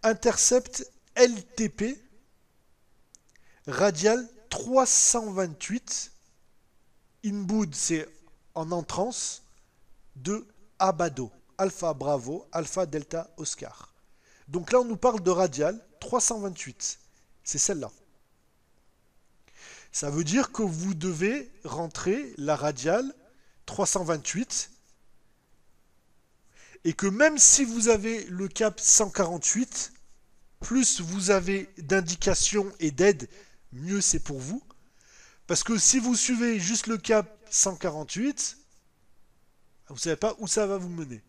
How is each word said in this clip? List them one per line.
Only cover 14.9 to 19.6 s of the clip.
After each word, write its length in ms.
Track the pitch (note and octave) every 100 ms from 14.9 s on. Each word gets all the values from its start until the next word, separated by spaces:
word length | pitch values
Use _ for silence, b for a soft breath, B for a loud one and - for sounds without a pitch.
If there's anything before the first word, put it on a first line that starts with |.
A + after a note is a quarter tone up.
| G#3+
parle 240 | B3 A3+
de 100 | F3+
radial 540 | F3+ F3+ C3 D3+ A3 - _
trois 220 | - B3
cent 180 | - A3+
vingt-huit, 600 | G3+ F3 - - - - _ _ _ _
c'est 160 | - C#3+
celle-là. 320 | - F3+ A2+ - _ _ _ _ _ _ _ _ _ _ _ _ _ _ _ B